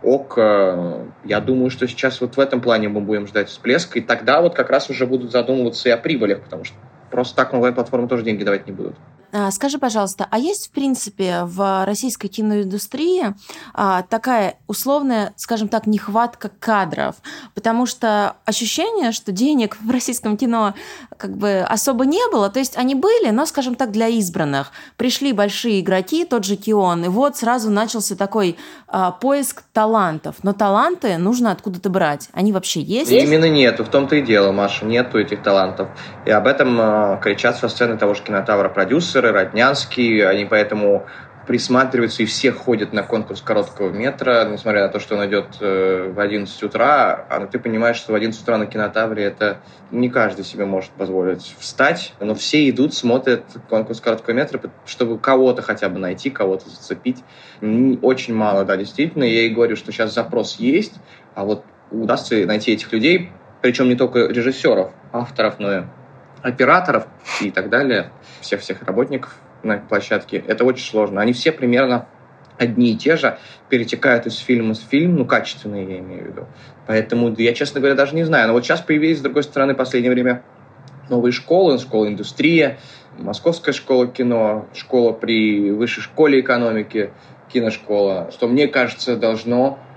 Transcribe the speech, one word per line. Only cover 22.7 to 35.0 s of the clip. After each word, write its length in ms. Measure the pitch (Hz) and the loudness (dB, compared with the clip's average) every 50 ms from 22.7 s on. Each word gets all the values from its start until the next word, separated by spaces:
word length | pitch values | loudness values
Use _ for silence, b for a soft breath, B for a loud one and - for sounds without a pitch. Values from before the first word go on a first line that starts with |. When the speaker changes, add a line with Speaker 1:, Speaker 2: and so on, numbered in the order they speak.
| - | -2
Speaker 2:
они 160 | - 254 254 277 | -2 -2 0 0
были, 360 | 262 294 403 453 480 427 247 | 2 2 4 4 4 4 2
но, 160 | 214 196 202 | 2 0 0
скажем 300 | 220 - 285 254 254 240 | 0 -2 -4 -4 -4 -2
так, 160 | - 269 226 | -2 -4 -2
для 180 | 202 214 226 226 | 0 0 0 2
избранных. 640 | 233 226 202 175 170 196 160 147 139 139 139 - B B B B B | 2 0 0 -2 -2 -2 -2 0 0 -2 -4 -4 B B B B B
Пришли 340 | _ 226 254 233 - 277 277 | _ -2 -2 -2 0 -2 -2
большие 480 | 254 196 202 208 202 - - 240 214 190 | 2 2 0 0 0 -2 -2 0 0 0
игроки, 460 | 175 165 185 185 190 185 311 320 349 | 2 2 0 0 0 0 -2 -2 -2
тот 180 | 339 - 233 196 | 0 -2 -2 0
же 140 | 190 208 | -2 -4
Кион, 480 | 196 - 220 214 208 190 180 170 170 170 | -4 0 0 2 2 4 2 2 0 0
и 20 | |
вот 300 | 180 180 220 277 285 - | 0 0 2 2 0 0
сразу 320 | - 240 226 240 254 220 220 | -2 -2 0 0 0 0 0
начался 460 | 208 202 220 214 - 226 202 - 202 | 0 0 0 -2 -4 -4 -4 -6 -4
такой, 400 | 180 196 196 - 220 202 175 170 B B B B B B B | -4 -4 -2 0 0 0 0 -2 B B B B B B B
а, 220 | - 190 190 180 | -2 0 0 0
поиск 520 | 180 - - 262 277 285 269 - - - - _ | -2 -2 0 0 0 0 0 -4 -8 -12 -18 _
талантов. 640 | _ 226 214 214 220 220 196 175 156 156 - 151 151 - - | _ 0 2 4 4 2 2 2 -2 -4 -8 -10 -12 -4 -2
Но 80 | 196 | -2
таланты 680 | 196 202 214 202 196 214 262 330 359 349 - 233 180 | 0 2 2 2 4 4 2 2 0 0 -2 -2 0
нужно 360 | 165 175 196 240 247 240 226 185 | 2 2 0 2 2 2 0 0
откуда-то 360 | - - 214 180 180 - 202 | -2 -4 -8 -8 -4 -4 -2
брать. 380 | 175 190 175 151 143 143 - - - | 0 2 2 0 0 -4 -8 -12 -4
Они 180 | - 185 214 | 0 0 2
вообще 300 | 208 185 180 - - 170 | 2 0 -2 -4 -4 -4
есть? 280 | 143 - 190 240 311 120 127 | -2 -2 -2 -2 2 4 4
Speaker 1:
Именно 340 | 127 139 147 151 156 165 | 4 6 6 4 4 4
нету, 380 | 165 156 147 135 120 107 - 110 | 4 4 6 4 4 4 2 -4
в 20 | |
том-то 300 | - - 139 139 135 156 | 2 2 2 2 4 2
и 40 | 147 135 | 0 2
дело, 280 | 117 110 101 98 98 | 4 4 4 4 4
Маша, 320 | 98 101 101 98 - - 107 | 4 2 0 0 -2 -4 -4
нету 340 | 110 117 120 | 0 0 0